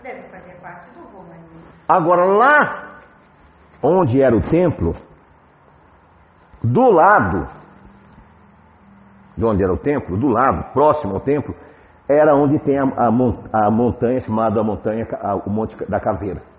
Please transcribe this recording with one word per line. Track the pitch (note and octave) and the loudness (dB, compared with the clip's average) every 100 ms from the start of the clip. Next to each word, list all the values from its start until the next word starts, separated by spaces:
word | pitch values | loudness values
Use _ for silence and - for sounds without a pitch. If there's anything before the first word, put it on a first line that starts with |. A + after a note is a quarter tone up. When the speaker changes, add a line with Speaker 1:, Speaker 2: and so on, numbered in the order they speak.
Speaker 1:
Deve | - - - | -18 -18 -18
fazer | F#3 F3+ F#3 | -20 -20 -20
parte | F3+ F3 - | -20 -20 -20
do | F3 - | -20 -20
romanismo. | G3 E3+ - - - - - - | -20 -20 -20 -20 -20 -20 -10 0
Speaker 2:
Agora, | E3+ E3 F3 F#3 | 0 4 2 4
lá | G3+ C4 D4 A#3 - - - - _ _ _ _ _ _ - | 4 4 4 2 -4 -16 -20 -20 _ _ _ _ _ _ -6
onde | C3 F#3 D3 C3+ | 0 2 2 2
era | C3+ A2 | 2 2
o | |
templo, | - D#3+ F3+ - E2 - - - _ _ _ _ _ _ _ _ _ _ _ _ _ - | 0 0 0 -2 -4 -6 -12 -20 _ _ _ _ _ _ _ _ _ _ _ _ _ -6
do | A2+ D3 B3+ | -2 2 4
lado | E3+ F#3 G#3 G2 E2+ D2 - - - - - - - - _ _ _ _ _ - - - - - - | 6 6 4 2 -4 -8 -14 -20 -20 -20 -20 -20 -20 -20 _ _ _ _ _ -20 -20 -20 -20 -16 -4
de | A2+ | -2
onde | G2+ | 0
era | F#2+ | 0
o | E2+ | -2
templo, | C#3+ C#3+ - A2 | -2 -4 -4 -4
do | C#3 | 0
lado, | A2 C3 F2 - | 2 2 0 -4
próximo | C3 D3+ D3+ G2 F#2+ | 0 2 0 -4 -6
ao | |
templo, | C3 D3 - - - - - _ - | -4 -4 -6 -14 -18 -20 -20 _ 0
era | D3 D#3 C#3 | 2 4 4
onde | D3 D3+ | 2 0
tem | C#3+ C#3 | -2 -2
a, | C3+ - A#2+ | -2 0 0
a | |
mon-, | A#2 B2 F2+ - | 2 0 -2 -4
a | A2 G#2+ | -2 0
montanha | A2 A#2+ G2 A#2 B2+ | 2 0 0 -2 -2
chamada | - G#2+ A2+ G#2 | -4 -2 0 0
a | |
montanha, | G#2+ G2 A2 A2 A2 - | -2 -4 -6 -6 -8 -8
a, | G2+ G2 | -6 -6
o | - | -4
Monte | G#2 A2 - - | -6 -6 -8 -6
da | G#2 | -4
Caveira | A#2 F#2 G2+ D#2 - | -4 -4 -6 -10 -14